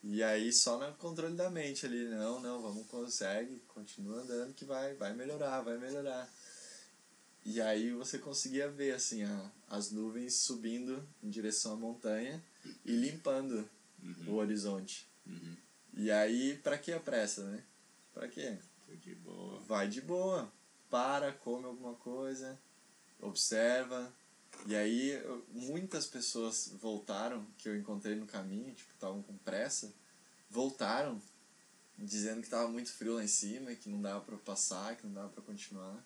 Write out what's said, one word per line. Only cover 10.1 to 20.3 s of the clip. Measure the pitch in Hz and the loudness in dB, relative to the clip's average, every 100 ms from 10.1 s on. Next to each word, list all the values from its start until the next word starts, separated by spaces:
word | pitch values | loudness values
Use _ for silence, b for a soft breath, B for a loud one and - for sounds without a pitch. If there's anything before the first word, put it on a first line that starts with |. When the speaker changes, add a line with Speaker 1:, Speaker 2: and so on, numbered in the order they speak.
| 117 123 | -2 0
Speaker 1:
subindo | - - 117 113 120 127 135 151 - | 2 2 0 -2 -2 -2 -4 -6 -8
em | 107 | -6
direção | 110 107 104 110 | -2 0 2 0
à | 110 | -2
montanha | 113 117 113 107 123 160 - B B B | -4 -2 0 0 0 -6 -10 B B B
e | - | 2
limpando | 117 131 160 147 135 135 113 107 - - - | 4 4 2 2 2 2 0 -2 -10 -20 -14
Speaker 2:
Uhum. | 90 85 85 | -10 -8 0
Speaker 1:
o | 107 | 2
horizonte. | 104 107 101 98 98 - - - 98 | 4 4 2 0 -2 -8 -12 -20 -12
Speaker 2:
Uhum. | 85 82 - - - - | -10 -10 -12 -16 -20 -10
Speaker 1:
E | - 107 | 0 6
aí, | 107 107 120 135 143 | 8 8 6 4 2
pra | - 143 | 0 0
que | - | 0
a | 165 | -2
pressa, | 160 123 104 104 | 2 4 4 0
né? | 98 104 - - - - - | -4 -6 -10 -20 -20 -20 -14
Pra | - - | -8 -8
quê? | 160 135 98 - - | -4 -4 -4 -10 -20
Speaker 2:
Foi | - - | -18 -16
de | 90 | -14
boa. | 90 - 92 95 101 | -14 -12 -10 -8 -10
Speaker 1:
Vai | - 107 101 | 2 2 4
de | 117 | 0
boa. | 156 180 190 | 0 2 4